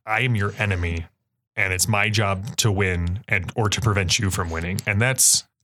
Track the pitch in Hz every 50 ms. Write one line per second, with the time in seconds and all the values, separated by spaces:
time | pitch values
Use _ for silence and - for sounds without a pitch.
0 | - 110 110 110 127 127 117 104 101 101 - - 107 101 95 87 87 85 85 82
1 | 82 - _ _ _ _ _ _ _ _ _ 107 98 95 92 92 - - 107 101
2 | 101 110 107 107 107 98 98 95 101 - - - - 110 98 95 98 92 90 87
3 | 85 87 90 101 - - 110 95 80 80 - - 110 101 - - 92 110 101 101
4 | 92 85 - - 101 92 - - 90 82 82 82 82 87 95 98 - - 101 104
5 | 120 131 131 - - - - - - _ _ _